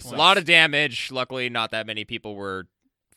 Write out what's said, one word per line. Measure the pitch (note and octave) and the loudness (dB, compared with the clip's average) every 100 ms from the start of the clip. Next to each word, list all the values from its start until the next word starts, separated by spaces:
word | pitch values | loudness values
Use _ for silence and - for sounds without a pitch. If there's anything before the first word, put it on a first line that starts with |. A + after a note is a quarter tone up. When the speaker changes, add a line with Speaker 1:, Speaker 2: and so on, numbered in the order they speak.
Speaker 1:
good | |
point. | B2 | -8
Speaker 2:
A | A#2+ | 2
lot | E3+ G3 | 4 4
of | D#3 | 4
damage. | E3+ D#3+ C#3+ D3 A2+ - | 4 6 2 0 -2 -6
Luckily, | C3 B2+ B2+ B2 | -4 -4 -4 -4
not | A#2 A2+ | -4 -4
that | A2 A2 | -4 -6
many | A2 | -8
people | G#2+ A#2 G#2+ | -10 -10 -10
were | G2+ G2 F#2+ F2+ _ _ _ _ | -10 -8 -8 -10 _ _ _ _